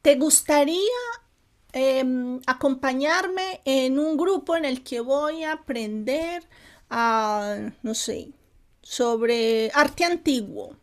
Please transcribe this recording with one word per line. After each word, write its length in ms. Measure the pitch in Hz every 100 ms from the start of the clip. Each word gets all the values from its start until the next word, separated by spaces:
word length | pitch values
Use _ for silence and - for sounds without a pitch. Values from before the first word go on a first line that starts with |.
¿te 140 | - 269
gustaría, 840 | 311 - - 294 285 339 415 494 480 480 _ _ _ _ _
em, 640 | 254 269 262 262 254 247 254 -
acompañarme 1120 | 254 285 269 269 254 294 349 370 370 370 370 -
en 340 | 269 262 269
un 180 | 311 302
grupo 380 | 349 392 - 330
en 100 | 294
el 180 | 254
que 180 | - 240
voy 420 | 240 277 302 320
a 100 | 311
aprender 920 | 311 - 233 214 214 214 285 330 349 - - - - _
a, 840 | 233 233 226 214 208 208 208 214 -
no 120 | 214 226
sé, 360 | - 90 - - _ _ _ _
sobre 920 | - - 240 226 233 233 226 226 220
arte 320 | 285 294 - 349
antiguo? 720 | 339 330 254 202 - - -